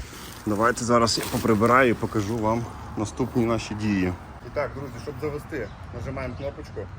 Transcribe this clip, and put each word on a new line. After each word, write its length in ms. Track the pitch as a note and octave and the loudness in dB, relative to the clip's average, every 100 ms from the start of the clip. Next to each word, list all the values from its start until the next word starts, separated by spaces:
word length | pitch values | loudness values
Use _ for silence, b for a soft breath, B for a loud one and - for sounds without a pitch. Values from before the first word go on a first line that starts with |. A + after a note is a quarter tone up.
| B B B B G#2+ | B B B B -2
давайте 380 | G#2 A#2 A#2+ | 4 4 4
зараз 340 | A#2 A#2+ A2+ - | 4 4 6 2
я 60 | - | 0
поприбираю 580 | A#2 A2+ G#2 A#2 B2 B2+ | 0 4 6 6 8 6
і 40 | |
покажу 440 | G#2+ A2+ A2 G2 A#2 | 4 0 -2 -2 0
вам 260 | G#2+ A#2 A#2+ - - - | 0 0 -2 -10 -10 -4
наступні 500 | G#2+ - B2 B2+ A#2 | -4 -2 0 2 2
наші 280 | A2+ - | 2 -2
дії. 380 | G#2+ G#2+ G2 F2+ F2 - - A#2+ | -2 2 4 2 0 -8 -14 -8
І 80 | |
так, 160 | D3 C3 | -4 -4
друзі, 180 | C3 C#3 A#2 | -6 -10 -10
щоб 120 | D3 C3 | -10 -6
завести, 480 | D3+ C#3+ - D3 G2+ - - | -4 -6 -6 -8 -8 -10 -12
нажимаємо 400 | A#2 C3+ C3+ B2+ B2 | -8 -6 -6 -6 -6
кнопочку. 420 | C#3 D3 - - - | -8 -8 -12 -10 -10